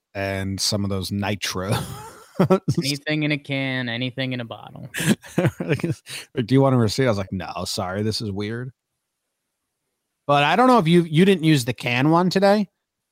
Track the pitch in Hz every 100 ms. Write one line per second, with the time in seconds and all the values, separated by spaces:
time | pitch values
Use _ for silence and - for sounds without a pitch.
0 | _ 101 98 98 98 95 - - 101 98
1 | 90 101 98 104 - 92 92 120 160 -
2 | 427 - - - 180 190 - - 139 143
3 | 151 151 147 147 143 139 135 131 123 117
4 | 127 120 131 127 113 110 - - 131 -
5 | 160 - - - 180 - 170 147 170 -
6 | - - - - 104 135 135 127 110 -
7 | 131 101 95 95 80 82 92 - 92 95
8 | 110 107 110 98 104 117 127 _ _ _
9 | _ _ _ _ _ _ _ _ _ _
10 | _ _ - 143 147 185 254 247 165 175
11 | 170 156 196 190 156 147 117 120 120 120
12 | 147 165 185 190 196 208 196 _ _ _
13 | _